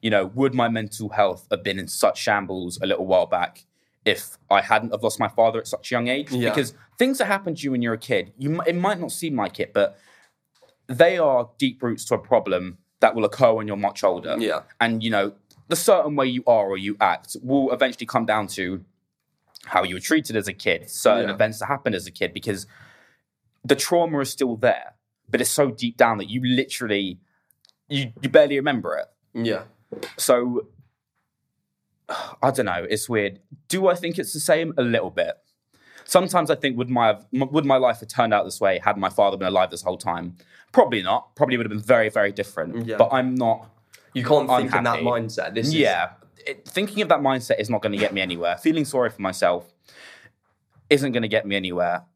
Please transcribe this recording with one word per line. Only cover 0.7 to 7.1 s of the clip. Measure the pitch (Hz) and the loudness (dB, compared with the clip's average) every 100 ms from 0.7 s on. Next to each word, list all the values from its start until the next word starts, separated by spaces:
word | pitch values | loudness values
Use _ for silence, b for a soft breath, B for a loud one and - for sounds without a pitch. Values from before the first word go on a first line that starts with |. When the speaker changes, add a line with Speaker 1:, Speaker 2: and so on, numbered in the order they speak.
| 113 107 - 107 | 0 -6 -8 -6
Speaker 1:
health | 104 101 87 - | 0 0 0 -6
have | 98 | -6
been | 90 98 | -4 -6
in | 85 | -6
such | - 104 - | 0 0 0
shambles | - 104 92 92 87 87 | -2 -2 -2 -8 -8 -6
a | 95 | -2
little | 95 92 | -2 2
while | 90 90 | 2 2
back | 92 90 - _ _ _ _ | -2 -2 -8 _ _ _ _
if | - 92 - - _ | -2 -2 -4 -18 _
I | 101 | 0
hadn't | - 113 113 | 2 -2 0
have | 104 | -4
lost | 110 - | -4 -2
my | 107 | -4
father | - 113 117 | 2 2 0
at | - | -8
such | - - | -12 -6
a | |
young | 123 120 | -4 -2
age? | 135 143 | -4 -4
Speaker 2:
Yeah. | 127 117 | -2 -2
Speaker 1:
Because | 107 120 b b - | -2 -4 b b -2
things | 254 | 0